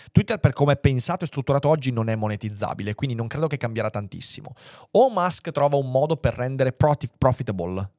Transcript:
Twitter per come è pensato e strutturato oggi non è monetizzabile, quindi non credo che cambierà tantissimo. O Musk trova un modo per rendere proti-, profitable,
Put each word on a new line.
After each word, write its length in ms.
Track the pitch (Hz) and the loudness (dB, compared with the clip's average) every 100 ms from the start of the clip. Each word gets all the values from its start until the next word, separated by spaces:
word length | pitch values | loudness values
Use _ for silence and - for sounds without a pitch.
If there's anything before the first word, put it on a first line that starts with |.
| - | -8
Twitter 280 | - 208 214 | -4 -4 0
per 140 | 147 | 0
come 200 | - 147 | 2 2
è 40 | 139 | 2
pensato 480 | 143 131 - 180 165 | 2 0 -2 -4 -6
e 20 | |
strutturato 420 | 143 127 139 143 | -6 -2 0 2
oggi 220 | 156 131 | 0 0
non 180 | 117 113 | -2 -2
è 60 | 110 | -2
monetizzabile, 800 | 107 104 107 101 104 - 107 107 | -2 -4 -6 -6 -6 -4 -6 -4
quindi 200 | 139 117 | -4 -4
non 120 | 113 | -6
credo 180 | 147 156 | -4 -4
che 120 | 139 | -2
cambierà 340 | 117 113 107 | -4 -2 -4
tantissimo. 640 | 104 101 - - - - - - - - | -4 -8 -10 -10 -12 -14 -20 -20 -20 0
O 180 | 196 262 | 4 4
Musk 400 | 202 180 - 170 | 4 0 -2 -4
trova 240 | 143 143 143 | 2 4 4
un 160 | 131 | 2
modo 260 | 131 151 160 | 2 2 2
per 160 | 120 | 0
rendere 400 | 113 123 135 131 | 0 -2 0 0
proti-, 360 | - 151 143 123 - | 4 4 4 -2 0
profitable, 760 | 131 127 120 95 87 95 98 | 2 2 -2 -2 -2 -4 -6